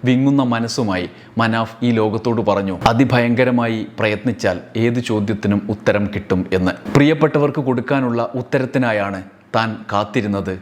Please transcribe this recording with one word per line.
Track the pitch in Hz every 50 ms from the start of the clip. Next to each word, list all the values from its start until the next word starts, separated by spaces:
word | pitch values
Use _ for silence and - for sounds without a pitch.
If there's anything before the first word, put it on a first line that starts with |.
| - 123
വിങ്ങുന്ന | 123 127 135 139 143 139 135 123
മനസ്സുമായി | 120 117 117 113 - - 120 104 95 92 90 87 - - - - - 110
മനാഫ് | 113 113 113 113 113 110 - - 120
ഈ | 120 117 110
ലോകത്തോട് | 110 110 104 113 - 123 117 113 107 104
പറഞ്ഞു, | 98 98 98 98 92 85 98 110
"അതിഭയങ്കരമായി | 117 117 135 120 131 123 120 120 120 113 127 127 123 120 117 117 113 110 107 - - -
പ്രയത്നിച്ചാൽ | 110 107 107 104 - 127 110 - - 104 90 87 - - - 113 113
ഏത് | 120 120 123 123 -
ചോദ്യത്തിനും | 113 107 101 104 110 104 - 104 104 101 101 104 107
ഉത്തരം | 104 - 117 101 104 104 95 -
കിട്ടും" | 107 - - 95 90 90 - 95 92
എന്ന്. | 90 90 - - - - 104 143
പ്രിയപ്പെട്ടവർക്ക് | 143 147 160 147 165 151 - 151 143 139 - 160 135 131
കൊടുക്കാനുള്ള | 127 120 117 123 143 139 131 123 120 117 113 - - 131
ഉത്തരത്തിനായാണ് | 120 - - 139 127 120 - 135 127 120 110 104 98 101 98 95 92 - - - - - -
താൻ | 110 113 113 107 98 - -
കാത്തിരുന്നത് | 104 101 107 104 - 135 101 104 101 98 95 95 92 92